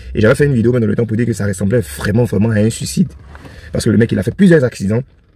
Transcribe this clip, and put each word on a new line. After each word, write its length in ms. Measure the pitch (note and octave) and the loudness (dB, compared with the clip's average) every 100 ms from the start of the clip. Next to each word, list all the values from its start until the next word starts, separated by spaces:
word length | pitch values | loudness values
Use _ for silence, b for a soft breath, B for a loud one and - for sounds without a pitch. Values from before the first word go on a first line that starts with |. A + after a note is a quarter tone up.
| B | B
Et 60 | - | 0
j'avais 120 | G#2+ | 2
fait 120 | B2+ C#3+ | 4 2
une 80 | |
vidéo 180 | B2+ A2+ | 2 2
même 80 | B2 | 0
dans 60 | G#2+ | 0
le 100 | - | -2
temps 80 | |
pour 140 | A2+ A2 | -2 -2
dire 80 | A#2+ | -2
que 80 | |
ça 120 | A2+ G#2 | -2 -4
ressemblait 340 | G2 G2+ A#2+ | -4 0 0
vraiment, 440 | - - - G#2 | -2 -6 -2 0
vraiment 240 | A#2+ G2 A2+ | 0 0 0
à 60 | |
un 160 | G#2+ G#2+ | 2 0
suicide. 420 | - - - - - B B B B B | -2 -4 -2 -2 -4 B B B B B
Parce 120 | - | -4
que 60 | A#2+ | 0
le 80 | G#2 | 2
mec, 120 | A#2 | 2
il 80 | G#2 | 0
a 40 | |
fait 120 | G#2+ | -4
plusieurs 300 | - F#3+ E3 | 2 4 4
accidents. 380 | B2 - G2 A2+ C3 _ _ | 2 -2 -4 -4 -6 _ _